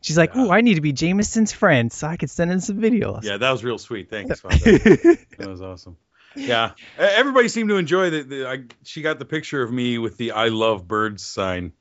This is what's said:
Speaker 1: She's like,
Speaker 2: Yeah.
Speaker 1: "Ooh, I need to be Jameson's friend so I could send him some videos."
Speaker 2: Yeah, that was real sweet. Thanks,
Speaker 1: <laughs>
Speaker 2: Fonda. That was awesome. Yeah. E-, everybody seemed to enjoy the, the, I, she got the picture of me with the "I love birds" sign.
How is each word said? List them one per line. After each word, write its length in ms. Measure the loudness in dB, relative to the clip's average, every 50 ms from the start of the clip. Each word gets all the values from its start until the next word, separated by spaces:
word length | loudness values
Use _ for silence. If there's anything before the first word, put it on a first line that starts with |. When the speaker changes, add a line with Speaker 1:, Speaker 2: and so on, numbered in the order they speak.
Speaker 1:
She's 160 | -6 -2 2 2
like, 180 | 2 2 2
Speaker 2:
Yeah. 80 | 0 0
Speaker 1:
"Ooh, 60 | 2
I 100 | 4 4
need 140 | 4 4 2
to 60 | 2
be 120 | 2 -2 -2
Jameson's 580 | 0 -2 0 0 0 0 -2 0 0 0 0
friend 400 | 0 0 2 4 4 4 2 0
so 160 | -4 -6 -8 -8
I 100 | -6 -6
could 120 | -8 -8
send 220 | -4 -4 -2 0
him 80 | 0 -2
some 180 | -2 -4 -6 0
videos." 460 | 0 2 2 2 0 -2 -6 -8 -6
Speaker 2:
Yeah, 140 | -6 -4 -2
that 120 | 0 0
was 120 | 0 0 -2
real 160 | -6 -6 -6
sweet. 300 | -8 -10 -10 -10 -10 -10
Thanks, 280 | -10 -10 -6 -8 -8 -10
Speaker 1:
<laughs> 20 |
Speaker 2:
Fonda. 180 | _ 0 0 4
That 880 | 6 6 6 6 8 6 6 6 6 4 4 4 _ _ -18 _ -14 -14
was 140 | -14 -14 -14
awesome. 340 | -14 -14 -16 -18 -20 -20 _ _ _ _ _ _ _ _
Yeah. 360 | -12 -4 -2 0 0 0 -2 -4 _ -20 -20 -6 0
E-, 20 |
everybody 460 | 2 2 4 4 2 2 4 2 2 2
seemed 220 | 0 -2 -2 0
to 80 | 0 0
enjoy 340 | 0 0 0 2 2 0
the, 100 | -2 -4
the, 260 | -6 -8 -10 -10 -8 -8
I, 160 | -8 -10 -12 -16 -20 _ _
she 180 | -16 -14 -6
got 160 | -6 -6 -6 -6
the 80 | -8
picture 380 | -8 -8 -8 -8 -6 -4 -4 -4
of 80 | -2
me 260 | -2 -4 -2 -2 -2 -2
with 200 | -4 -6 -6 _
the 160 | -8 -6 -2
"I 160 | 0 0 0
love 380 | 0 0 0 0 0 -2 -4 -6
birds" 380 | -4 -2 -2 -2 -4 -8 -14
sign. 460 | -12 -6 -6 -4 -4 -4 -6 -6 -10 -12 _